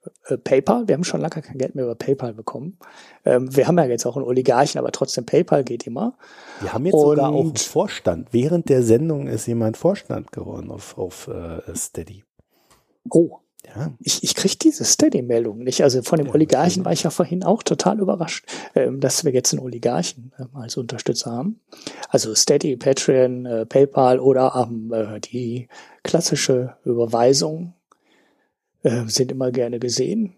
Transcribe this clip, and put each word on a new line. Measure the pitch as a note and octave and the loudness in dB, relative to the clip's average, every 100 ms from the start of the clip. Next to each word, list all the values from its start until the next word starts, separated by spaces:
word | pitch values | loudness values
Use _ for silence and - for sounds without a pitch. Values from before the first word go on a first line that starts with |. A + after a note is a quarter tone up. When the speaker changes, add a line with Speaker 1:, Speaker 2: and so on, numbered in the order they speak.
| - _ - | -20 _ -6
Speaker 1:
äh, | C3 | -6
PayPal. | - C3+ - A#3+ G#3+ | 2 2 4 0 2
Wir | C#3+ | 0
haben | |
schon | F3 D#3+ | 0 -4
lange | D3+ D#3+ | -4 -8
kein | - C3 | -12 -8
Geld | B2+ C#3+ | -6 -4
mehr | B2 | -6
über | A#2 | -4
PayPal | - C3+ A#2+ | -4 -2 -4
bekommen. | A2 A2 A#2+ D3+ G3 - - - _ - | -8 -12 -10 -12 -14 -20 -20 -20 _ 2
Ähm, | B2+ C3 C3+ | 2 2 2
wir | C3 | 4
haben | F3 | 4
ja | C#3+ | 2
jetzt | A#2 B2 | 0 -2
auch | C3+ | -4
einen | B2 | -2
Oligarchen, | B2+ C3 A#2+ C#3 C#3 | 0 2 2 2 0
aber | B2 | -4
trotzdem | - C#3 - A#2+ | -4 -4 -4 0
PayPal | D3 F3 D3 | 0 2 0
geht | B2 A#2 - | 0 -8 -8
immer. | A#2+ A#3 - - - - - | -4 -6 -6 -20 -20 -20 -12
Speaker 2:
Wir | F#2+ | -8
haben | A2+ D#3+ | -2 2
jetzt | |
sogar | E3 D3 D3 C3+ | 6 6 6 2
auch | C3 | 2
einen | D#3+ | 0
Speaker 1:
Und | B2 | -2
Speaker 2:
Vorstand. | - D3+ G3+ - - E2+ - | -4 -2 -2 -2 -2 -4 -2
Während | A#2+ C#3 F3 E3 | 0 2 0 2
der | C3 | 2
Sendung | A#2 A#2 E3 D3 C#3 | 6 6 4 -2 -4
ist | A#2 - | -6 -2
jemand | A#2 A2 A2+ | 0 0 2
Vorstand | E3+ G3+ - A#2 - | 0 0 -6 -10 -8
geworden | - F2+ - F2 | -14 -12 -12 -12
auf, | - - - | -14 -16 -10
auf, | F2+ - - | -10 -10 -14
äh, | F2 E2+ E2 - E2+ | -12 -10 -12 -12 -10
Steady. | - - E2 G2 _ _ _ _ _ _ _ _ - | -10 -10 -12 -18 _ _ _ _ _ _ _ _ 0
Speaker 1:
Oh. | E3 E3 - _ _ - G#2 | 2 2 -4 _ _ -18 -10
Speaker 2:
Ja. | D3+ B2 | -10 -8
Speaker 1:
Ich, | - - | -6 -4
ich | - - | -4 -2
krieg | G3 - | -2 2
diese | D#4+ D4 A3 | 2 2 0
Steady-Meldung | - D4+ G3 B2 A#2 A2+ G#2+ | 2 2 2 0 0 0 -4
nicht. | B2+ - | -4 2
Also | D3 B2+ | 4 2
von | A#2+ E3 | 2 0
dem | C#3+ | 2
Speaker 2:
Ja, | |
Speaker 1:
Oligarchen | D3+ D#3 C3 | 2 4 4
Speaker 2:
wahrscheinlich. | E3+ F#3 F3 | 2 0 -2
Speaker 1:
war | |
ich | E3+ | -2
ja | E3 | -2
vorhin | - F3 F3+ | 0 -2 0
auch | F3 A3 | 0 0
total | - - - A3 | 0 0 0 0
überrascht, | F#3 F3 E3+ - - - - - | 0 -2 -4 -8 -12 -14 -2 0
ähm, | B2 C3 | 0 0
dass | C3+ - D3+ | 0 0 0
wir | |
jetzt | B2+ - | 0 0
einen | D3 | -2
Oligarchen, | B2+ A#2+ A#2+ C3+ F3 - B2 - | -6 -4 -2 -2 -4 -8 -20 -18
ähm, | B2+ C3+ | -16 -14
als | A#2 - | -10 -8
Unterstützer | A#2+ A#2 - B2 B2 | -8 -6 -4 -4 -4
haben. | A#2 E3+ A3+ _ - - - - | -6 -6 -8 _ -18 -18 -16 0
Also | C3 A2 | 2 2
Steady, | G#2+ - D3 D3+ B2 | 0 2 2 2 0
Patreon, | C#3 C3+ - C3+ B2+ B2+ B2 | 0 2 2 4 2 0 -4
äh, | A2+ A2+ | -4 0
PayPal | C3+ C#3 C3+ B2+ B2+ | 4 4 4 4 6
oder, | B2+ B2+ C3 B2+ A#2 | 4 4 2 0 -2
ähm, | A#2 A2+ | -4 -4
äh, | A2+ G#2+ G#2+ | -4 -4 -8
die | - A#2+ A#2+ B2 A#2+ - - _ | -8 -6 -6 -6 -10 -20 -20 _
klassische | - E3 - C#3+ - B2+ B2+ - C#3 | -2 0 0 0 2 2 0 -6 -2
Überweisung, | A#2+ A#2 A#2 A#2+ C#3 D#3+ D#3+ F3 - _ _ _ _ _ _ _ _ _ _ | 0 2 4 4 4 0 -6 -10 -14 _ _ _ _ _ _ _ _ _ _
äh, | C#3+ A#2 A2+ | 0 0 -2
sind | - B2+ | -2 -2
immer | C3 B2+ | 0 -2
gerne | A#2+ A#2+ A#2+ | -2 -2 -4
gesehen. | B2 A#2+ C3+ G#3 G#3 | -4 -2 -2 -2 -4